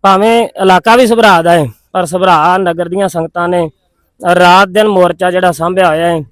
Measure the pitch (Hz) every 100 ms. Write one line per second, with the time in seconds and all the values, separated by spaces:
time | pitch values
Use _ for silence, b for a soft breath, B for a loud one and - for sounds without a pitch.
0 | 196 190 214 233 226 - 190 185 226 240
1 | 247 226 220 175 170 170 139 - _ 185
2 | 175 180 185 165 160 185 185 170 170 180
3 | 196 175 165 175 175 180 165 _ _ _
4 | _ _ 175 175 180 185 196 185 214 190
5 | 180 165 180 180 180 151 165 185 180 156
6 | 170 165 143